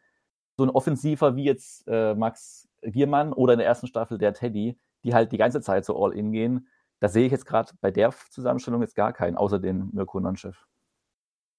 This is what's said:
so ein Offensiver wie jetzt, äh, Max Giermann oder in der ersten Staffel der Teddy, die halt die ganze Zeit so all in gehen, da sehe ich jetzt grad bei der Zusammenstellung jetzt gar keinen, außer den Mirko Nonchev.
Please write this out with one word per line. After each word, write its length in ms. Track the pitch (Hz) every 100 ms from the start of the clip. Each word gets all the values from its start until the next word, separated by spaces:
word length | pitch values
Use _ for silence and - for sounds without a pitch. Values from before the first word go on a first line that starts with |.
| _ _ _ _ _ -
so 60 |
ein 60 | 131
Offensiver 680 | 135 - 131 143 151 147 127
wie 80 |
jetzt, 400 | 139 131 - - -
äh, 260 | 113 110 104
Max 540 | 113 - - - _ _
Giermann 520 | 113 113 143 143 151
oder 200 | 131 127
in 60 | 117
der 80 | 101
ersten 200 | 120 123
Staffel 300 | 113 113 107
der 160 | 104
Teddy, 460 | 101 120 104 110 120 _ _
die 100 | 123
halt 180 | 120 113
die 60 | 120
ganze 220 | 110 135
Zeit 240 | 107 98 95
so 160 | -
all 120 | 101
in 180 | - 107
gehen, 360 | 110 113 127 - _ _ _
da 80 | 101
sehe 160 | 107 127
ich 60 |
jetzt 120 | 131 -
grad 280 | 113 113 -
bei 100 | 101
der 220 | 92 113 - -
Zusammenstellung 520 | - 123 127 127 120
jetzt 140 | 113 -
gar 160 | 107
keinen, 240 | - 90 -
außer 240 | 101 98
den 300 | 95 95 98
Mirko 260 | 101 95 95
Nonchev. 340 | 92 95 98 95 _ _ _ _ _ _ _ _ _